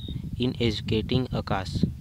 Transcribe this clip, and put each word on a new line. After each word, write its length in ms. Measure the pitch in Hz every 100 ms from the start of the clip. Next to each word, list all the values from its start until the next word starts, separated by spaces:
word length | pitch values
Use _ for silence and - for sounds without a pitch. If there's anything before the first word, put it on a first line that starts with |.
| - - - -
in 160 | 120 -
educating 760 | 117 104 - 110 107 123 127
आकाश। 500 | 110 - 98 92 - - -